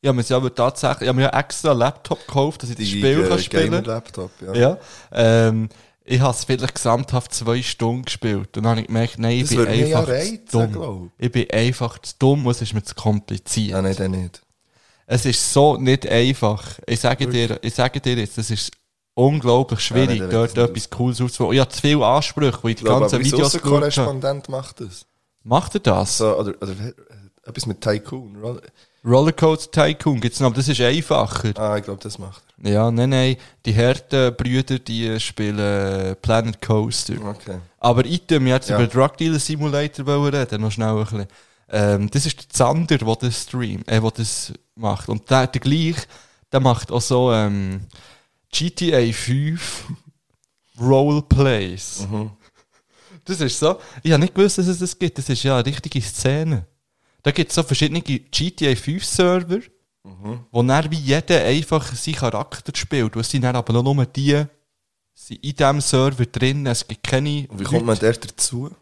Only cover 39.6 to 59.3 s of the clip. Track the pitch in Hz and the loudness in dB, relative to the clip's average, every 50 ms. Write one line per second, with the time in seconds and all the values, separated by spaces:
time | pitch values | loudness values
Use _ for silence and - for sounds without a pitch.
39.6 | 147 151 139 143 147 147 - - 139 135 143 143 143 143 139 143 131 117 107 104 | -2 -2 0 -2 -2 -2 -6 -6 -2 0 0 2 2 2 2 0 -2 -2 -2 -2
40.6 | 110 110 101 110 113 110 110 107 107 107 - 107 98 95 _ _ _ _ _ _ | -2 -2 -2 -2 -2 0 0 0 -2 -2 -4 -6 -8 -8 _ _ _ _ _ _
41.6 | _ _ - 107 104 104 101 98 101 104 - 143 139 160 - - - _ - - | _ _ 0 2 2 4 4 2 0 0 0 -2 -2 -2 -4 -6 -10 _ 0 0
42.6 | 131 120 143 160 170 156 156 135 113 110 113 - - 123 110 - - - - 127 | 2 2 2 0 0 0 0 0 2 0 -2 0 -2 -4 -4 -4 -8 -8 -6 -6
43.6 | 123 110 98 - 107 - 113 110 110 113 - - 113 104 - - - - - - | -6 -6 -6 -8 -6 0 0 0 0 0 -2 -2 -6 -4 -4 -6 -8 -10 -14 -18
44.6 | _ _ _ - 113 104 101 101 - - 110 107 - - 131 131 127 - - 131 | _ _ _ -6 -4 -2 -2 -2 -4 -6 -6 -6 -2 2 2 2 2 2 -2 -2
45.6 | - 131 143 160 165 160 165 - - _ - - - _ _ _ _ _ - 135 | 0 0 2 2 2 0 -2 -4 -8 _ -20 -20 -20 _ _ _ _ _ 0 2
46.6 | 131 131 120 117 - - - 120 113 - 139 123 127 127 117 110 107 104 101 101 | 4 4 2 2 -2 -4 -4 -4 0 2 2 2 4 4 4 2 2 0 0 -2
47.6 | 98 95 95 98 101 - - - - - - _ _ _ _ _ _ _ - - | -4 -4 -6 -8 -10 -14 -18 -20 -20 -20 -20 _ _ _ _ _ _ _ -6 -4
48.6 | 147 175 175 - 175 170 156 131 120 117 113 - - 117 123 135 143 151 160 170 | -4 -2 -4 -2 -2 2 4 4 4 2 0 -2 -2 -2 -2 0 0 -2 -4 -4
49.6 | - - - - - - - - _ - _ _ _ _ _ _ _ _ _ _ | -6 -10 -10 -12 -12 -12 -14 -14 _ -20 _ _ _ _ _ _ _ _ _ _
50.6 | _ _ _ 117 120 127 135 135 139 147 147 151 143 _ - 127 139 135 123 107 | _ _ _ -4 2 4 4 4 4 4 2 0 2 _ 4 4 4 4 4 2
51.6 | 98 92 87 98 - - - - 101 98 107 107 107 110 101 _ _ _ _ _ | 0 -4 -6 -10 -10 -12 -10 -8 -8 -6 -6 -6 -6 -8 -12 _ _ _ _ _
52.6 | _ _ _ _ _ _ _ _ _ _ 190 165 _ - 190 170 156 131 - - | _ _ _ _ _ _ _ _ _ _ -20 -20 _ -8 -4 -2 -2 -2 -2 0
53.6 | 143 156 185 - - - - - - 156 165 143 156 185 - - 196 208 - - | 0 0 0 0 -6 -20 -20 -6 0 4 4 4 4 4 4 4 4 4 4 2
54.6 | 185 175 185 170 180 180 - _ 185 165 - - 135 - 135 113 - 139 135 127 | 0 0 0 -2 -4 -6 -4 _ -4 -4 -4 -4 -4 -4 -2 -2 0 2 2 2
55.6 | 117 131 143 - - 156 - 139 110 - - - - 131 135 151 160 160 151 107 | 2 0 -4 -6 -8 -6 -4 -4 -4 -4 -8 -2 0 0 0 0 0 0 -2 -2
56.6 | 87 _ _ _ _ _ _ _ _ _ _ _ _ 147 143 - 165 - - - | -4 _ _ _ _ _ _ _ _ _ _ _ _ -2 0 0 -2 -2 0 -2
57.6 | 165 - 139 - 151 151 143 170 170 - 139 113 - _ - - 147 180 - - | 0 0 0 0 0 0 0 -4 -4 -2 -4 -4 -4 _ -4 -4 -4 -4 -4 -2
58.6 | 160 143 131 113 - - 151 185 - - - - 180 180 | 0 0 0 0 -2 -6 -6 -6 -6 -6 2 2 4 4